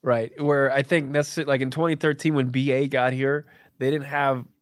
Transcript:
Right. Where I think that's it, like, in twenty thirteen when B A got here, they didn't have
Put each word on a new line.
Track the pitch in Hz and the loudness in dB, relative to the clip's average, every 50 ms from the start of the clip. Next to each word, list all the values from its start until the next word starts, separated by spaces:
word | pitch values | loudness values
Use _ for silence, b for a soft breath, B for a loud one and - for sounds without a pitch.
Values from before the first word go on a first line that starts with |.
| - | 2
Right. | 127 120 117 113 113 - - | 0 0 0 0 -6 -6 -4
Where | 147 147 147 139 139 131 | 0 0 2 2 2 2
I | 135 135 135 | 2 0 0
think | - 175 165 147 135 143 | 2 0 0 0 0 -2
that's | 147 147 - - | -2 -2 -2 -4
it, | 165 151 | -6 0
like, | 143 139 131 | 0 0 0
in | 135 131 | 0 -2
twenty | 123 156 160 165 160 | -2 -2 0 0 0
thirteen | 147 - 156 147 147 - 160 156 | 0 0 0 0 2 0 0 2
when | 143 127 127 | 2 0 0
B | 123 135 131 143 | 0 -2 0 0
A | 131 131 143 | 0 0 0
got | 135 135 127 127 127 131 | 0 0 0 0 0 0
here, | 131 135 135 143 147 147 b b b b b b _ | 0 -2 -2 -2 -4 -6 b b b b b b _
they | 127 131 | -2 -2
didn't | 151 151 139 | -2 -2 -4
have | 139 143 143 143 135 135 127 120 - _ _ | -4 -2 0 2 2 0 0 -4 -12 _ _